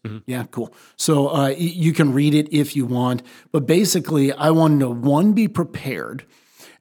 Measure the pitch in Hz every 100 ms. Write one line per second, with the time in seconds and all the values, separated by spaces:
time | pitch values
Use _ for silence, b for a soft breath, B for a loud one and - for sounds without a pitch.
0 | 110 107 104 123 120 - 113 b b b
1 | - 151 139 151 139 139 170 175 160 156
2 | 151 131 147 151 151 147 143 143 123 123
3 | 123 123 B B B 156 123 165 196 185
4 | - 156 139 135 147 160 160 147 131 120
5 | 127 143 202 214 214 - 175 - 139 98
6 | 58 131 - B B B B B